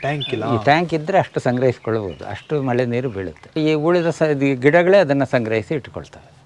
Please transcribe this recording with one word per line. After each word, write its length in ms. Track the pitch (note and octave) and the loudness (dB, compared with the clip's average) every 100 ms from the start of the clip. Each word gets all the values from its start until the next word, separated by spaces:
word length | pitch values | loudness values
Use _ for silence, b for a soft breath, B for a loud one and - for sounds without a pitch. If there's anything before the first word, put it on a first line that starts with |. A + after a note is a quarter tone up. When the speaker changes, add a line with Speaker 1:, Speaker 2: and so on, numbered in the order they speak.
Speaker 1:
ಟ್ಯಾಂಕ್ 280 | C3+ D3 - | -6 -6 -6
ಇಲ್ಲ? 300 | A#2 A2 A#2 | -6 -2 0
Speaker 2:
ಈ 40 | |
ಟ್ಯಾಂಕ್ 300 | A2 D#3 E3+ | 2 2 2
ಇದ್ರೆ 260 | D#3+ D#3 F#3+ | -4 0 0
ಅಷ್ಟು 200 | - D#3 | 0 -2
ಸಂಗ್ರಹಿಸ್ಕೊಳ್ಬೋದು, 840 | C3+ B2 C3 A#2 - A2 G2 C#2+ G2 | -2 2 0 0 -4 -4 -4 -10 -12
ಅಷ್ಟು 380 | G#2+ - D3+ | -12 -6 -4
ಮಳೆ 220 | C3+ A#2+ B2 | -2 0 0
ನೀರು 240 | A#2+ C3 | -2 -4
ಬೀಳುತ್ತೆ. 520 | G2 F2+ D#2+ - D#3+ | -6 -8 -12 -10 -2
ಈ 120 | D#3 | 0
ಉಳಿದ 360 | D#3 D#3 F3 E3 | 0 2 2 0
ಸ-, 120 | D#3 | 0
ಇದು 400 | D#3 C#3+ C#3 C3 | -2 0 0 2
ಗಿಡಗಳೇ 360 | C3+ E3+ F3 G3+ | 4 4 6 4
ಅದನ್ನ 260 | D#3 C#3 | 4 2
ಸಂಗ್ರಹಿಸಿ 500 | C3 C3 A2 A2+ G#2+ | 0 0 0 -2 -2
ಇಟ್ಕೊಳ್ತವೆ. 600 | D#3 - F2 - - - - | -8 -8 -14 -14 -20 -20 -20